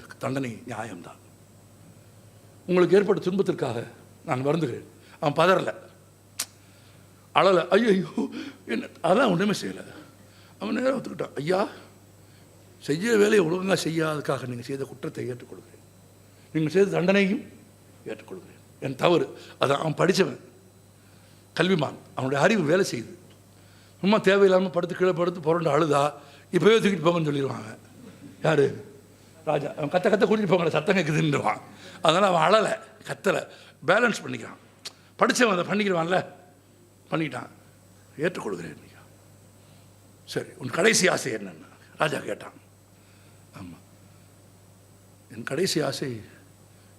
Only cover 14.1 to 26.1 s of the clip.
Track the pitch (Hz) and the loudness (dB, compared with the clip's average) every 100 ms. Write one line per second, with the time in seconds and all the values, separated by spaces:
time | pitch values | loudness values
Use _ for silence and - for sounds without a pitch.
14.1 | 151 139 135 127 120 127 135 127 131 156 | -4 -4 -4 -6 -10 -10 -10 -10 -10 -12
15.1 | - 120 123 - 92 - - - - - | -8 -8 -10 -14 -20 -20 -20 -20 -20 -20
16.1 | - - - - 156 151 180 196 160 180 | -20 -20 -20 -8 -4 0 2 2 2 2
17.1 | 196 190 226 - - - - - - 110 | 4 2 0 -6 -20 -20 -20 -20 -18 -14
18.1 | 110 - 92 - - - - 139 127 165 | -14 -14 -18 -18 -20 -20 -10 -10 0 2
19.1 | 160 - - - - 131 139 160 151 165 | 2 0 -6 -20 -2 0 0 -2 0 2
20.1 | 180 147 - - - - - - - - | 2 0 -2 -16 -20 -20 -20 -20 -20 -20
21.1 | - - - - - 180 180 120 - - | -20 -20 -20 -8 0 2 2 0 -8 -14
22.1 | - 131 139 180 220 147 185 185 127 101 | -8 -4 2 2 2 2 2 0 -6 -12
23.1 | - - - - - - - - - 190 | -18 -20 -20 -20 -20 -20 -20 -20 -4 2
24.1 | 214 190 196 196 185 190 170 175 180 185 | 4 4 6 6 6 2 -2 -4 0 0
25.1 | 165 175 175 151 170 160 143 160 143 147 | 2 -2 -2 0 0 2 2 4 2 0